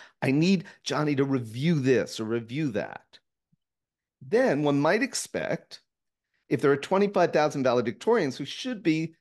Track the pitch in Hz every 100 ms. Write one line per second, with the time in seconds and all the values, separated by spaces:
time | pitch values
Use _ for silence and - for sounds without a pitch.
0 | - _ 135 139 175 190 - - - 139
1 | 151 139 139 135 110 113 156 160 131 120
2 | 82 - 110 117 113 131 156 101 53 -
3 | - - _ _ _ _ _ _ _ _
4 | _ _ 131 214 254 143 147 143 151 214
5 | - - - - 76 170 - - _ _
6 | _ _ _ _ _ 147 143 139 - 190
7 | 202 202 165 165 151 147 131 123 120 -
8 | - 233 147 127 139 - 254 226 180 156
9 | 165 -